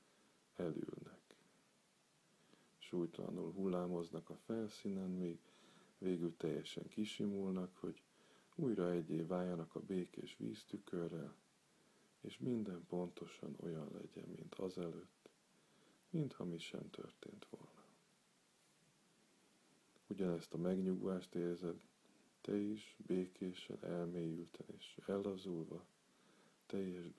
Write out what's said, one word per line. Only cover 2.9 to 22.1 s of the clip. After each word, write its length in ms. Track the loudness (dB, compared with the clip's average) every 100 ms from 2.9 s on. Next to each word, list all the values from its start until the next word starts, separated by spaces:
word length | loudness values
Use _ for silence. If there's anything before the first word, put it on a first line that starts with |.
| 2 2 0 -2 -2 -2
hullámoznak 800 | 2 2 4 2 2 0 -4 -6
a 80 | -10 -2
felszínen, 640 | 0 0 -2 -2 0 0
míg 300 | 2 0 -2 -8 -20 -20 -20 -20 -2
végül 400 | 2 4 2 2
teljesen 500 | 2 2 0 -6 -6
kisimulnak, 880 | -2 -2 2 2 2 2 2 0 -2
hogy 240 | -4 -4 -12 -20 -20 -20 -14 0
újra 360 | 4 6 6
egyé 300 | 6 4 2
váljanak 540 | 4 4 4 0 -2 -4
a 40 |
békés 580 | 0 0 0 -4 -8 -4
víztükörrel, 1000 | -4 -4 -6 -8 -2 0 0 0 -4 -8 _ _ _ -20 -20 -20 -20 _
és 160 | -10 -2
minden 460 | 0 2 0 -4 -2
pontosan 680 | 0 0 -2 -10 -8 -8 -4
olyan 300 | -2 -2 -4
legyen, 360 | -6 -8 -10 -10 -8
mint 200 | -10 -4
azelőtt, 720 | -2 0 -2 -4 -10 _ -20 _ _ _ -20 -20 -20 -20 -2
mintha 340 | 2 2 0
mi 140 | -2 -2
sem 320 | -2 -6 -6
történt 580 | -8 -10 -10 -14 -12 -12
volna. 340 | -12 -14 -20 -20 -20 -20 -20 _ _ _ _ -20 -20 -20 _ _ -20 -20 -20 -20 -20 -20 -20 -20 -18 -6
Ugyanezt 460 | 2 4 4 0
a 40 | 0
megnyugvást 800 | 2 4 4 2 2 0 0 0
érzed, 460 | 2 2 -2 -4 -8 _ -20